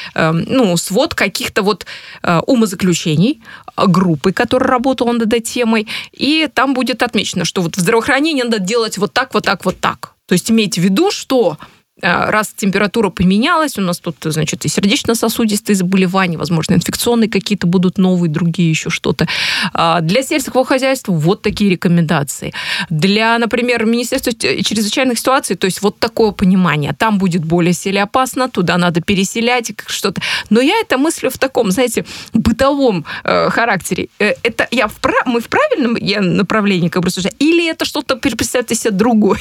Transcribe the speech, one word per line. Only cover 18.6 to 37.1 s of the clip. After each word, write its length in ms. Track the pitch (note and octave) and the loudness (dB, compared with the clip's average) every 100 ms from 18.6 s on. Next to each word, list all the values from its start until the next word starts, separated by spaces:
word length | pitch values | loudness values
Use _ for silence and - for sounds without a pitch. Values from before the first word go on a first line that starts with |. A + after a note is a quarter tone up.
| E3+ | 0
еще 200 | D3+ - | 0 -2
что-то. 360 | - - D3+ E3 - - - G3+ | -4 -2 -2 -2 -2 -4 -2 -2
А, 260 | - E3 E3+ | 0 0 2
для 220 | D#3+ A3+ | 2 0
сельского 420 | C4+ D#4 - B3 | 0 -2 0 0
хозяйства 480 | B3 C4 C4+ C4 - | 2 0 0 -2 -2
вот 300 | E3+ D#3+ G#3+ | 0 2 0
такие 280 | G#3+ - G#3 | -2 0 0
рекомендации. 840 | E3+ F#3 F3 D#3+ D#3+ C#3+ - - - - - F#3 | 2 2 2 2 0 -2 -6 -10 -10 -8 -6 -4
Для, 480 | D#3 G3 G#3 A3+ A#3 | 0 2 2 2 2
например, 460 | A#3 A#3+ A#3+ A#3+ | 0 0 0 0
Министерства 480 | A3 A#3 B3 C4 C4 | 0 0 0 -2 -2
ч-, 300 | A#3 - - | -2 -2 -2
чрезвычайных 540 | - G#3 G#3 C#4+ C4 A#3+ | -2 -2 -2 0 0 0
ситуаций, 360 | - C4 - | 0 0 0
то 120 | F#3 F#3+ | -2 -2
есть 160 | - | 0
вот 160 | G3+ - | -2 -2
такое 340 | A#3 - A3 | -2 2 0
понимание. 600 | F#3 F#3 F#3+ F3 D3+ C#3 | 2 2 4 4 2 -2
Там 260 | C#3 A3+ G3+ | 0 0 2
будет 260 | F#3+ E3 | 2 0
более 280 | D#3 F3 E3+ | 0 2 2
селеопасно, 720 | F3 G3 G3 - C4 C4 C#4 B3+ | 0 -2 -2 0 0 0 -2 -2
туда 300 | A#3 E3 F3 | -2 0 2
надо 220 | F3 E3+ | 2 0
переселять, 720 | E3 F#3+ G3 A3+ A#3 B3 A#3 G#3 | 0 0 0 -2 0 0 -2 -10
как 120 | - | -10
что-то. 300 | - G3 - - - - | -4 -4 -4 -6 -6 0
Но 100 | G#3+ | 2
я 140 | C4+ A4+ | 4 2
это 180 | - C4 | 0 0
мыслю 320 | D4+ - C4 | 0 0 -4
в 80 | - | -2
таком, 320 | C4+ C#4+ A3+ | -2 0 0
знаете, 340 | F#3+ B3 A3 - - - | 2 0 -2 -6 -10 -2
бытовом, 720 | A3+ A3+ - C4+ C#4+ C4 F3+ C#3+ - | 0 2 2 2 2 2 0 -4 -6
э, 280 | - F3+ E3 | -2 0 0
характере. 580 | - A#3 G3 - F#3 - - | 0 0 0 -2 -6 -6 -2
Э, 140 | G#3 - | -2 0
это 240 | A#3 A3+ - | -2 -2 0
я 160 | A#3+ G#3+ | 0 0
в 60 | |
пра-, 280 | - C4 - - | 0 0 0 0
мы 140 | A#3 | -2
в 80 | - | 0
правильном 460 | - D5+ G#4+ A#3+ A#3 | 0 2 2 0 0
я 240 | E3 G3+ | -2 0
направлении 680 | F#3 F3+ G3 A3 G3+ F#3 E3+ | 0 0 0 0 2 2 0
как 140 | F#3 | 0
бы 40 | |
рассуждаю? 260 | F3+ | -2